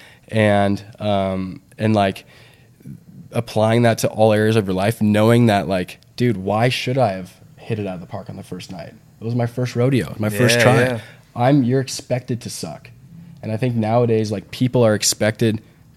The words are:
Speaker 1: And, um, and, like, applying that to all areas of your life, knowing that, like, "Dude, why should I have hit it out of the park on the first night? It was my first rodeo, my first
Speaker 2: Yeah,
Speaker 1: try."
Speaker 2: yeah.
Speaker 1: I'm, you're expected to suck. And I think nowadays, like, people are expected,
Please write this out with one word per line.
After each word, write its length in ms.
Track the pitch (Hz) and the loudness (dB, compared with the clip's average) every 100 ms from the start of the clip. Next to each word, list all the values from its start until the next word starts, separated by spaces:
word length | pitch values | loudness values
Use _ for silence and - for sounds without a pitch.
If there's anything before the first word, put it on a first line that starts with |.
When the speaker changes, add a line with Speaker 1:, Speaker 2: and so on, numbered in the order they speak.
| - - _ | -20 -20 _
Speaker 1:
And, 540 | 110 107 101 101 101 - - | 0 2 2 2 -2 -6 -8
um, 640 | 104 101 95 95 95 - - - | -4 -2 -2 -4 -8 -12 -18 -4
and, 160 | 110 107 | 0 2
like, 300 | 98 - - - - - _ _ - - - - - | 2 -2 -10 -20 -20 -20 _ _ -20 -20 -20 -20 -8
applying 500 | 117 - 110 110 117 | -6 -4 0 2 4
that 140 | 117 110 | 2 2
to 100 | - | -2
all 240 | - 110 | 2 4
areas 220 | 107 110 113 | 4 4 2
of 100 | 95 | 0
your 80 | 92 | 0
life, 260 | 101 117 | -2 0
knowing 460 | 104 104 110 120 117 | 2 4 4 4 4
that, 200 | 101 80 | 2 0
like, 320 | 95 90 - _ - | -4 -4 -10 _ -2
"Dude, 220 | 123 98 | -2 -2
why 320 | 95 107 127 | -2 0 0
should 280 | 127 - 131 | 0 -4 0
I 160 | 117 | 0
have 200 | 95 90 - - - | -2 -10 -18 -20 -18
hit 220 | - 110 | -8 -6
it 80 | 98 | -6
out 80 | 92 | -8
of 60 | |
the 60 | 92 | -10
park 220 | 101 - | -14 -12
on 60 | 98 | -14
the 60 | |
first 280 | - 90 - | -14 -14 -14
night? 220 | 92 - - _ _ | -14 -16 -20 _ _
It 40 | |
was 120 | 113 120 | -6 -2
my 100 | 120 | -2
first 300 | 127 123 117 | -2 -4 0
rodeo, 400 | 127 131 78 - | 0 0 -2 -4
my 100 | 104 | -4
first 280 | 104 120 120 | 0 2 4
Speaker 2:
Yeah, 60 | |
Speaker 1:
try." 160 | 120 113 | 4 4
Speaker 2:
yeah. 200 | 127 117 - - - 120 | 2 -2 -10 -20 -14 -2
Speaker 1:
I'm, 280 | 127 147 | 2 4
you're 180 | 120 135 | 2 0
expected 580 | 131 - - 123 - 120 | -2 -8 -6 -6 -4 -8
to 80 | 95 | -8
suck. 400 | - 80 - - - - - - - | -10 -12 -12 -18 -20 -20 -20 -20 -14
And 100 | 107 | -8
I 60 | 110 | -4
think 180 | 127 117 | -2 0
nowadays, 560 | 107 120 120 110 107 | 2 2 2 2 0
like, 200 | 101 - | -4 -8
people 320 | - 127 127 113 | -4 0 4 4
are 100 | 104 | 4
expected, 640 | - - 107 110 117 107 - _ _ | 0 0 -2 0 0 0 -6 _ _